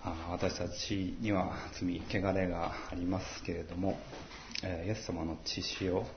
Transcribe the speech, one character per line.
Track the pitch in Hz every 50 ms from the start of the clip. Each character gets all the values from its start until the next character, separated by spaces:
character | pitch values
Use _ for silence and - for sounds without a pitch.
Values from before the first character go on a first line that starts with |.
| -
あ、 | - 82 82 82 87
私 | 87 87 - 92 - -
た | 87 85
ち | - - - - 101 98 95 92 - -
に | - 110 104
は | 95 87 90 - - - - - -
罪、 | - 90 87 82 82 - - 104 92
汚 | 98 92
れ | 95 92 90
が | 87 85 82 80 80 - - -
あ | -
り | 87 87
ま | 90 92 92
す | 90 - - - -
け | - 90
れ | 85 82
ど | 80 87
も、 | 87 95 95 87 - - - - - - - - - - - - - -
え | 92 90 82 82
ー、 | 95
イ |
エ | 107
ス | 104 -
様 | - 90 85 82
の | 82 82 80 -
血 | - - - 90
潮 | - - - 95 92 87 95 107 - -